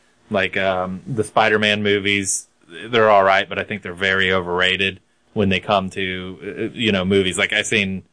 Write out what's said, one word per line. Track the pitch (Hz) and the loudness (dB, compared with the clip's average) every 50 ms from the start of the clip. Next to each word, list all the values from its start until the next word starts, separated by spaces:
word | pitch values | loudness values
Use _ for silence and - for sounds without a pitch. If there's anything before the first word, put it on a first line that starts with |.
| _ _ _ _ _ - | _ _ _ _ _ -4
Like, | 107 98 95 95 - | -2 -2 -2 -2 -2
um, | 98 95 95 95 92 92 92 92 92 - | -2 -2 0 0 -2 -2 -4 -6 -10 -10
the | - 139 110 107 | -6 -6 -4 -6
Spider-Man | - - 120 110 110 107 107 107 107 104 104 104 | -2 0 2 2 2 2 2 2 2 2 2 2
movies, | 104 101 101 95 101 101 101 98 92 - - - _ _ _ _ - 85 80 90 113 | 2 0 2 2 0 0 0 -2 -4 -6 -8 -8 _ _ _ _ -20 -18 -16 -8 -2
they're | 123 - 110 107 | 2 4 4 6
all | 107 101 95 | 6 6 6
right, | 98 95 98 101 85 | 6 4 4 2 -2
but | 98 95 | -4 -6
I | 95 | -6
think | - 110 101 - | -6 -8 -8 -8
they're | 95 87 | -10 -6
very | 85 95 98 95 95 95 92 92 | -2 0 0 2 2 2 2 2
overrated | 95 90 85 87 90 90 92 92 92 98 95 92 95 _ _ _ _ _ _ - | 0 0 -2 -2 0 2 2 0 0 -2 -4 -4 -6 _ _ _ _ _ _ -4
when | 110 104 98 | 0 0 2
they | 95 92 | 0 0
come | - - 107 98 95 95 | 0 0 0 0 0 -2
to, | 90 98 98 92 92 92 92 92 92 - - 101 92 - 110 110 - | -6 -6 -6 -6 -6 -8 -10 -12 -14 -14 -14 -12 -8 -8 -8 -8 -6
uh, | - | -2
you | 120 107 98 | 0 0 2
know, | 95 92 | 2 2
movies. | 92 101 98 95 92 87 | 2 2 2 2 2 0
Like, | 98 101 95 107 | -2 -2 0 0
I've | 107 101 | -2 -2
seen, | - - 110 101 95 95 92 - _ | 0 0 0 0 0 -4 -8 -10 _